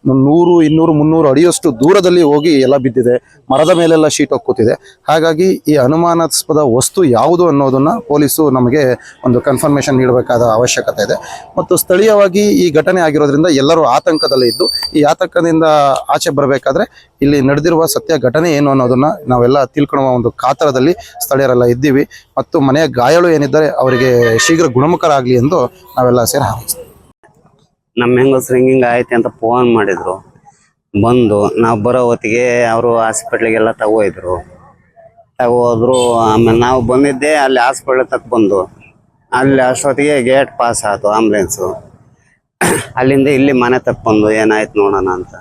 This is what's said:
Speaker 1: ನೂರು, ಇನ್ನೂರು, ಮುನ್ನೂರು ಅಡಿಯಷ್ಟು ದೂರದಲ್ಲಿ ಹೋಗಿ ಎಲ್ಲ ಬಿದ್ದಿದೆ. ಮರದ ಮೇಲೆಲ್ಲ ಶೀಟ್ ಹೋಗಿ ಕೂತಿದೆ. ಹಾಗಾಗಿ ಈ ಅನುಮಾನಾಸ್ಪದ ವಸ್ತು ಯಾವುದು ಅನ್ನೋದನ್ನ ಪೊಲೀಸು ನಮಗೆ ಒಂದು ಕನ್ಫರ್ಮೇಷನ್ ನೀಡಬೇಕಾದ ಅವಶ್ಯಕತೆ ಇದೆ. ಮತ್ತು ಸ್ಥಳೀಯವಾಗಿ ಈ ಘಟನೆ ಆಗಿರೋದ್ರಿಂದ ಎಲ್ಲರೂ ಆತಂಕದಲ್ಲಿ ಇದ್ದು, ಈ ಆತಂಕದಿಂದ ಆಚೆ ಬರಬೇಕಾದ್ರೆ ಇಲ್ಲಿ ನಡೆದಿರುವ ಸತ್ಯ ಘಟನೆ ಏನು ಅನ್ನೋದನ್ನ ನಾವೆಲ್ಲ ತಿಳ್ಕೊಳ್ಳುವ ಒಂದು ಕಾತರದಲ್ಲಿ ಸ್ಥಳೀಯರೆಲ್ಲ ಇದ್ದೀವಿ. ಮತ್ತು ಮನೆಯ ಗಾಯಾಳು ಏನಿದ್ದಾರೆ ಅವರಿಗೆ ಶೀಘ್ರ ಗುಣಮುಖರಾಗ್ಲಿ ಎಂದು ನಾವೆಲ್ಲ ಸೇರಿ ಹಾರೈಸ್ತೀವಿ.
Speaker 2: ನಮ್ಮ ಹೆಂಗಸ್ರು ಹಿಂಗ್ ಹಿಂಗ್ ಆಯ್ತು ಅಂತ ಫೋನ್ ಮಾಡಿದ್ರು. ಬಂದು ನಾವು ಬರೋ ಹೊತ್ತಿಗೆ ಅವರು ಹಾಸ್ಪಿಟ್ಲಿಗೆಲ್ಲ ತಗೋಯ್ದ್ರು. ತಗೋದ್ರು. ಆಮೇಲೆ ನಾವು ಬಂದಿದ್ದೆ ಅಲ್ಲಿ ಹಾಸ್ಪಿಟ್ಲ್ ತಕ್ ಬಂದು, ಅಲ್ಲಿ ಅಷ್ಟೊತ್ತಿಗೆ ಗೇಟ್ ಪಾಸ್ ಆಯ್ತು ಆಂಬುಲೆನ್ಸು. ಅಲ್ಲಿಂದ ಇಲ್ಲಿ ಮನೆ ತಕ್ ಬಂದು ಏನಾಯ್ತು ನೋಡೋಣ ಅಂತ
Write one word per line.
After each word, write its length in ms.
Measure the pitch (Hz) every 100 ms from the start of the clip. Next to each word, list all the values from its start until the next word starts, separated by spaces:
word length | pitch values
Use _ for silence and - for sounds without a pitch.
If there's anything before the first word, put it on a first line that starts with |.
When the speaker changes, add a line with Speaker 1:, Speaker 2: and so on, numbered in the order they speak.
| 135
Speaker 1:
ನೂರು, 540 | 135 135 160 175 175
ಇನ್ನೂರು, 320 | 156 156 165
ಮುನ್ನೂರು 360 | 151 151 160 151
ಅಡಿಯಷ್ಟು 500 | 135 170 160 170 113
ದೂರದಲ್ಲಿ 420 | 139 196 180 180
ಹೋಗಿ 400 | 156 147 156 143
ಎಲ್ಲ 160 | 131 139
ಬಿದ್ದಿದೆ. 640 | 131 123 120 123 _ _ _
ಮರದ 180 | 131 165
ಮೇಲೆಲ್ಲ 380 | 175 170 160 156
ಶೀಟ್ 240 | - 147
ಹೋಗಿ 140 | 131 -
ಕೂತಿದೆ. 540 | 120 113 - - - -
ಹಾಗಾಗಿ 540 | 156 160 156 185 156 -
ಈ 80 | 151
ಅನುಮಾನಾಸ್ಪದ 840 | 123 156 170 170 165 - - 151
ವಸ್ತು 460 | 147 117 131 -
ಯಾವುದು 440 | 165 113 135 170 175
ಅನ್ನೋದನ್ನ 400 | 143 135 131 143 113 -
ಪೊಲೀಸು 420 | 147 139 - 156
ನಮಗೆ 440 | 127 123 147 131 120 - - 127
ಒಂದು 160 | 123
ಕನ್ಫರ್ಮೇಷನ್ 560 | 131 127 156 143 143 131
ನೀಡಬೇಕಾದ 440 | 127 123 - 120
ಅವಶ್ಯಕತೆ 640 | 120 110 123 - - -
ಇದೆ. 100 | 104 - - - - -
ಮತ್ತು 200 | 160 175
ಸ್ಥಳೀಯವಾಗಿ 640 | - 185 220 208 202 180
ಈ 300 | 208 180 180
ಘಟನೆ 300 | 151 151 185
ಆಗಿರೋದ್ರಿಂದ 440 | 160 151 147 143 170
ಎಲ್ಲರೂ 380 | 139 139 160
ಆತಂಕದಲ್ಲಿ 640 | 143 135 - 156 156 135 123
ಇದ್ದು, 220 | 110 147 - - 160
ಈ 60 |
ಆತಂಕದಿಂದ 640 | 147 160 180 175 170 160 160 151 139 131 -
ಆಚೆ 200 | 156 -
ಬರಬೇಕಾದ್ರೆ 840 | 143 143 135 - 139 208 - _ _
ಇಲ್ಲಿ 200 | 139 147
ನಡೆದಿರುವ 440 | 131 143 156 165 165
ಸತ್ಯ 320 | - - 156
ಘಟನೆ 360 | 123 151 170
ಏನು 160 | 147 143
ಅನ್ನೋದನ್ನ 340 | 135 123 127 147 - -
ನಾವೆಲ್ಲ 360 | 123 120 139
ತಿಳ್ಕೊಳ್ಳುವ 480 | 131 - 143 143 135
ಒಂದು 200 | 127 117
ಕಾತರದಲ್ಲಿ 640 | - 127 143 151 127 135 175 - -
ಸ್ಥಳೀಯರೆಲ್ಲ 400 | - 135 135 123
ಇದ್ದೀವಿ. 440 | 120 120 147 131 143 - _ -
ಮತ್ತು 220 | 131 165
ಮನೆಯ 280 | 139 139 160
ಗಾಯಾಳು 420 | 123 123 165 175
ಏನಿದ್ದಾರೆ 400 | 156 143 143 151
ಅವರಿಗೆ 680 | - 131 127 131 123 117 113
ಶೀಘ್ರ 280 | - 165 165
ಗುಣಮುಖರಾಗ್ಲಿ 680 | 120 147 175 170 143 123
ಎಂದು 320 | 127 127 175 123 - - -
ನಾವೆಲ್ಲ 260 | 127 123
ಸೇರಿ 200 | 113 139
ಹಾರೈಸ್ತೀವಿ. 420 | 120 120 - - - - _ _ _ _ _ _ _ _ _ -
Speaker 2:
ನಮ್ಮ 220 | 123 123
ಹೆಂಗಸ್ರು 360 | 135 135 123 127
ಹಿಂಗ್ 140 | 131
ಹಿಂಗ್ 160 | 131 123
ಆಯ್ತು 300 | 120 120 120
ಅಂತ 120 | 104
ಫೋನ್ 480 | - 113 123 123 113
ಮಾಡಿದ್ರು. 580 | 98 87 87 92 - _ - _ _ _ _ 101
ಬಂದು 600 | 110 123 117 104 101 -
ನಾವು 220 | 113 117
ಬರೋ 220 | 107 127 120
ಹೊತ್ತಿಗೆ 600 | 117 110 113 123 120 117
ಅವರು 320 | 113 120 117
ಹಾಸ್ಪಿಟ್ಲಿಗೆಲ್ಲ 760 | 113 110 - 120 113 113 110
ತಗೋಯ್ದ್ರು. 760 | 113 107 110 101 85 87 90 - - - _ _ _ - _ _ _
ತಗೋದ್ರು. 800 | 123 120 120 117 120 127 123 117
ಆಮೇಲೆ 400 | 110 110 113 113
ನಾವು 220 | 120 131
ಬಂದಿದ್ದೆ 540 | 117 127 143 131 143 151
ಅಲ್ಲಿ 240 | 135 127
ಹಾಸ್ಪಿಟ್ಲ್ 480 | 120 135 - 127 123
ತಕ್ 220 | 123 117
ಬಂದು, 340 | 120 104 98 92 - - _ _ _ _
ಅಲ್ಲಿ 280 | 123 135 135
ಅಷ್ಟೊತ್ತಿಗೆ 640 | 127 127 143 131 143 147
ಗೇಟ್ 360 | 120 131 131 -
ಪಾಸ್ 260 | 120 113 107
ಆಯ್ತು 220 | 101 101
ಆಂಬುಲೆನ್ಸು. 680 | 107 113 104 87 - 92 - - - _ _ _ _ _ _ - - - -
ಅಲ್ಲಿಂದ 320 | 131 139 135
ಇಲ್ಲಿ 240 | 139 139
ಮನೆ 280 | 131 123 127
ತಕ್ 240 | - 117
ಬಂದು 280 | - 107 107
ಏನಾಯ್ತು 480 | 110 110 107 107 104
ನೋಡೋಣ 300 | 101 98 95
ಅಂತ 260 | 92 90 87